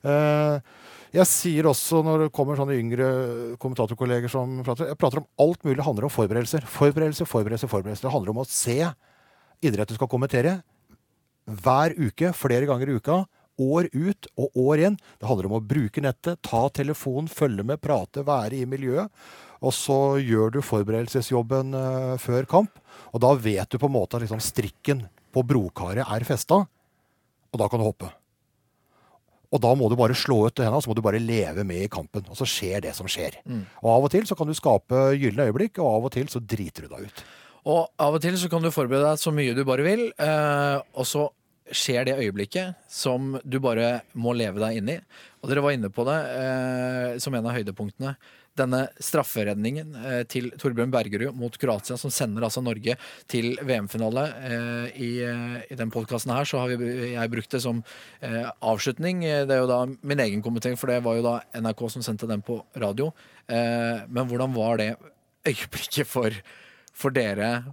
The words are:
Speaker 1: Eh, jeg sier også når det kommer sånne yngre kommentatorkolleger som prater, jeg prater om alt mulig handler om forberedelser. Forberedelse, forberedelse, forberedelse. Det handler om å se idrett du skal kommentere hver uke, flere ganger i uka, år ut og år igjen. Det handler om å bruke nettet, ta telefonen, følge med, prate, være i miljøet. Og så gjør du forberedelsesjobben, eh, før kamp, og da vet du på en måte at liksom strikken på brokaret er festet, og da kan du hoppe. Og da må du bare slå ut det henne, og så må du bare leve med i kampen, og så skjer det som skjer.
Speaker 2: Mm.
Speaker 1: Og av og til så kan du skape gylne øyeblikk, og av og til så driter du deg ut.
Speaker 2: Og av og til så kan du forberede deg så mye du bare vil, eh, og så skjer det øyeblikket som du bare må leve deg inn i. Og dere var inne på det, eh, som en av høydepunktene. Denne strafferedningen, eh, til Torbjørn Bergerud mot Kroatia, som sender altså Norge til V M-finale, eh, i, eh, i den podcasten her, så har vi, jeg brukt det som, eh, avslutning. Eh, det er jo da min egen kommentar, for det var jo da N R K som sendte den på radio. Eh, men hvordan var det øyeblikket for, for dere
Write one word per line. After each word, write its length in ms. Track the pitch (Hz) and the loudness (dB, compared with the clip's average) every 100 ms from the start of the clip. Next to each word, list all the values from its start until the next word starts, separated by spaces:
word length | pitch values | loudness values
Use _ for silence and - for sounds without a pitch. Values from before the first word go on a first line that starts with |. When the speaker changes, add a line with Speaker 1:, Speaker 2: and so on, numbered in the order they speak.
Speaker 1:
Eh, 540 | 139 147 151 151 151 143 - - - - - | 2 4 4 4 2 0 -4 -20 -20 -20 -2
jeg 120 | 165 180 | 4 4
sier 380 | - 180 156 156 | 4 2 4 4
også 300 | 131 - 165 | 4 4 2
når 200 | 156 156 | 4 2
det 80 | 156 | 2
kommer 240 | - 139 143 | 0 0 0
sånne 180 | 139 131 | 0 0
yngre 300 | 117 120 131 131 123 120 117 120 | 0 2 2 2 -2 -4 -8 -6
kommentatorkolleger 720 | 131 123 110 120 127 120 120 | -6 -2 -2 0 0 0 0
som 260 | 135 127 131 127 | -2 -2 -4 -4
prater, 240 | 123 156 | -2 -4
jeg 80 | 151 | 2
prater 220 | 143 135 | 2 2
om 60 | 139 - | -8 4
alt 180 | 147 175 | 4 4
mulig 200 | 151 131 | 0 0
handler 240 | 147 107 139 | 0 0 -2
om 40 | |
forberedelser. 540 | - 104 113 117 160 - | 0 2 2 0 -2 -4
Forberedelse, 640 | - 143 147 156 151 127 | 4 4 6 0 0 -2
forberedelse, 400 | 120 104 113 120 | 0 0 -2 -2
forberedelse. 340 | 101 95 104 131 | -2 -2 -6 -2
Det 40 | 143 | -2
handler 180 | 92 | -2
om 80 | 110 | -4
å 60 | 131 | -4
se 320 | - 120 123 170 143 _ _ _ _ _ _ | -2 0 0 0 -4 _ _ _ _ _ _
idrett 260 | 151 101 104 | 0 2 -2
du 80 | 110 | -2
skal 140 | 131 | -2
kommentere 480 | 127 135 127 143 190 - _ _ - _ _ _ _ - | 0 0 2 2 0 -8 _ _ -20 _ _ _ _ -14
hver 460 | 104 107 131 160 160 | -2 2 4 4 2
uke, 380 | 120 - 170 170 | -2 0 -2 0
flere 300 | 135 120 143 | 0 2 2
ganger 220 | 123 135 | 0 0
i 80 | 123 | -2
uka, 240 | - 175 190 _ _ - | 0 0 0 _ _ -4
år 300 | 131 156 175 | 0 2 0
ut 320 | 131 175 202 - - | 0 -2 -2 -8 -6
og 200 | - 123 131 | -4 2 2
år 100 | 151 | 4
igjen. 140 | 180 208 - _ | 4 2 -6 _
Det 80 | 107 | -2
handler 200 | 107 95 | 0 0
om 80 | 110 | -2
å 80 | |
bruke 380 | 104 143 107 - | 0 0 0 0
nettet, 380 | 143 123 170 175 | -2 -2 -4 -6
ta 240 | - 117 135 | -2 0 2
telefonen, 600 | - 139 151 135 131 160 | 0 -4 -4 -4 -4 -6
følge 340 | - 147 101 110 | 0 0 2 -2
med, 140 | 151 | -4
prate, 400 | - 135 90 - 139 | 0 0 0 -4 0
være 340 | 139 107 131 | 0 0 -4
i 60 | 127 | -4
miljøet. 400 | 135 131 135 208 _ - - - - | -4 0 0 -2 _ -20 -20 -20 -2
Og 140 | 131 | 0
så 220 | - - 139 139 139 | 0 2 4 4 2
gjør 300 | 131 110 110 | 4 4 4
du 60 | 131 | 0
forberedelsesjobben, 1080 | - 110 104 110 117 135 117 127 117 135 135 | 0 0 2 -2 0 -2 2 0 2 0 0
eh, 380 | 135 131 131 131 127 | -2 -2 -2 -2 -4
før 240 | - 123 135 | 0 0 6
kamp, 300 | 175 208 - _ - - | 4 4 -4 _ -20 -8
og 80 | 120 | 4
da 80 | 123 | 6
vet 320 | 139 110 98 - | 6 4 0 -2
du 60 | 123 | 0
på 80 | 139 | 2
en 80 | 131 | 2
måte 180 | 92 | 0
at 80 | 120 | -2
liksom 160 | 113 110 | -4 -4
strikken 640 | - - 104 - - 139 110 _ _ | -2 -2 -4 -6 -2 -2 -4 _ _
på 80 | 131 | 0
brokaret 640 | 123 131 92 - 87 101 131 | 4 2 2 -4 -4 -4 -2
er 160 | 107 120 | -4 -2
festet, 400 | 131 - 190 196 _ _ _ _ _ _ _ _ | -2 4 4 4 _ _ _ _ _ _ _ _
og 80 | 113 | 0
da 80 | 101 | 0
kan 140 | 117 | 2
du 60 | 107 | 0
hoppe. 240 | - 90 - _ _ _ _ _ _ _ _ _ _ _ _ _ | -2 -12 -16 _ _ _ _ _ _ _ _ _ _ _ _ _
Og 80 | 143 | 2
da 80 | 117 | 4
må 140 | 135 113 | 4 4
du 60 | 120 | 4
bare 160 | 117 | 4
slå 320 | - - 120 110 | 4 2 4 4
ut 80 | |
det 80 | - 113 | 4 2
henne, 80 | 131 | 2
og 60 | |
så 80 | 117 | 0
må 20 | |
du 80 | 110 | 0
bare 160 | 107 107 | 2 0
leve 460 | 117 117 87 80 98 | 0 0 0 -2 -4
med 160 | 87 | -4
i 60 | 101 | -4
kampen, 320 | - 78 107 101 | -6 -8 -10 -10
og 80 | 101 | -6
så 80 | 127 | -4
skjer 380 | - 95 98 | -2 -4 -4
det 100 | 78 | -6
som 140 | - 90 | -10 -8
skjer. 300 | - 82 - - | -6 -6 -8 -10
Speaker 2:
Mm. 160 | 117 95 - | -10 -10 -2
Speaker 1:
Og 80 | 113 120 | 4 6
av 100 | 139 | 6
og 60 | |
til 140 | 185 220 | 2 0
så 80 | 190 | -4
kan 80 | 151 | -2
du 80 | |
skape 480 | 156 143 104 _ 127 135 139 | 0 4 4 _ 2 4 4
gylne 300 | 135 101 127 | 0 2 0
øyeblikk, 320 | 113 214 - | 2 -2 0
og 80 | 151 110 | 0 2
av 100 | 127 | 0
og 80 | |
til 140 | 123 143 | -4 -4
så 80 | 123 | -6
driter 480 | 107 110 87 - 76 | -6 -6 -6 -10 -16
du 80 | |
deg 140 | 65 107 | -14 -16
ut. 160 | - - - - - - | -16 -20 -20 -20 -10 0
Speaker 2:
Og 220 | 160 165 - | 0 0 0
av 160 | 147 | 2
og 80 | 156 | 2
til 160 | 160 185 | 0 0
så 140 | 180 | 0
kan 100 | 165 | 0
du 80 | 165 | 0
forberede 400 | 156 127 135 147 | 0 2 4 4
deg 80 | 156 | 2
så 100 | - | 0
mye 220 | 151 135 120 | 2 2 2
du 60 | 139 | 2
bare 160 | 131 | 2
vil, 240 | 156 214 233 | 2 2 0
eh, 640 | - 151 151 147 143 143 139 - | 0 0 2 2 2 2 0 -4
og 80 | - 127 | -6 -2
så 180 | 147 147 _ _ _ - | 0 -2 _ _ _ -8
skjer 380 | - - 123 127 | -4 0 0 0
det 80 | 135 | 0
øyeblikket 580 | 110 101 101 175 185 180 _ | -2 -2 -4 -4 -6 -10 _
som 460 | - 135 127 135 135 | -4 -2 -2 -2 -6
du 140 | 143 131 | -4 -2
bare 420 | 131 113 117 120 - - | 0 2 2 0 -6 -4
må 160 | 117 | -2
leve 240 | 120 110 98 | 0 -2 -2
deg 160 | 110 113 | -2 -2
inn 100 | 104 | -4
i. 120 | 165 _ - - _ | -6 _ -20 -20 _
Og 80 | - | -2
dere 100 | 139 | 2
var 140 | 143 | 2
inne 160 | 135 101 | 0 -2
på 120 | 101 123 | -2 0
det, 140 | 156 139 127 | 0 -2 -4
eh, 800 | 131 131 127 127 127 127 123 120 | -2 -2 -2 -2 -2 -2 -4 -4
som 160 | 143 | -4
en 100 | 127 | -2
av 80 | 113 120 | -2 -2
høydepunktene. 560 | 101 95 104 - 131 135 - - _ - | -4 -6 -8 -6 -8 -8 -16 -20 _ -2
Denne 320 | 131 127 135 - | 0 0 -2 -6
strafferedningen, 920 | - 160 139 113 104 104 110 147 156 | -2 0 0 -2 -2 0 -2 -4 -10
eh, 280 | 139 127 123 | -10 -6 -4
til 240 | 120 131 123 - | -4 -4 -6 -4
Torbjørn 320 | 139 120 123 | -2 0 0
Bergerud 460 | 127 107 101 113 120 | 0 0 -4 -4 -4
mot 160 | 120 - | -8 -2
Kroatia, 360 | 131 104 - 123 | 0 0 -4 -8
som 140 | 139 | -4
sender 320 | - 123 104 | -2 -2 0
altså 200 | 113 131 | -2 -2
Norge 320 | 123 107 110 123 - - - | -4 -2 -2 -4 -6 -20 -6
til 240 | 123 117 127 | -2 -2 -2
V 140 | 143 120 | -2 -2
M-finale, 400 | 98 113 110 123 151 117 131 | -2 -2 -2 -2 -4 -6 -6
eh, 380 | 117 120 120 120 135 | -6 -4 -6 -8 -8
i, 140 | 120 120 | -6 -4
eh, 380 | 120 120 120 120 - | -4 -6 -6 -10 -12
i 60 | 127 | -6
den 140 | 113 | -4
podcasten 400 | 117 113 117 131 | -4 -4 -4 -2
her, 80 | 123 143 | -2 -2
så 100 | 139 | -2
har 100 | 127 | -2
vi, 440 | 123 120 123 123 | -2 -4 -4 -6
jeg 180 | 120 117 | -4 -4
brukt 200 | 117 - | -4 -4
det 100 | 127 | -4
som, 220 | 123 117 - - - - | -2 -4 -8 -20 -20 -14
eh, 280 | 127 113 120 - | -8 -6 -6 -4
avslutning. 600 | 113 107 - 120 170 185 | 0 0 0 -2 -4 -2
Eh, 200 | 165 147 | 0 0
det 100 | 139 | 2
er 60 | 131 | 2
jo 80 | 127 | 4
da 160 | 123 127 131 | 2 0 -4
min 160 | 143 143 | -4 0
egen 240 | 117 104 | 2 0
kommentar, 320 | 117 117 127 123 | -2 -2 -2 -2
for 100 | 131 | 0
det 140 | 123 | 0
var 100 | 120 117 | 2 2
jo 60 | |
da 200 | 120 117 - | 0 -2 -6
N 140 | 117 113 | -4 -4
R 80 | |
K 120 | 107 117 | -4 -6
som 140 | 127 | -6
sendte 240 | 120 107 117 | -6 -6 -4
den 140 | 107 | -4
på 220 | 101 117 - - | -4 -8 -8 -4
radio. 360 | 104 104 151 - - - - | -4 -2 -4 -6 -20 -20 -4
Eh, 540 | 117 117 120 117 113 113 | -2 0 0 -2 -4 -4
men 180 | 123 127 | -4 -2
hvordan 280 | 120 131 | -2 -2
var 240 | 123 110 117 | 0 0 0
det 180 | 107 117 - _ _ _ | -2 -4 -14 _ _ _
øyeblikket 640 | 160 123 - - - - 143 | -4 -4 -6 -10 -6 -4 -2
for, 240 | 131 113 101 - - - _ _ | 0 -2 -2 -14 -20 -20 _ _
for 160 | - 139 | -6 -2
dere 520 | 131 110 101 107 120 123 | 0 0 -2 -2 -4 -8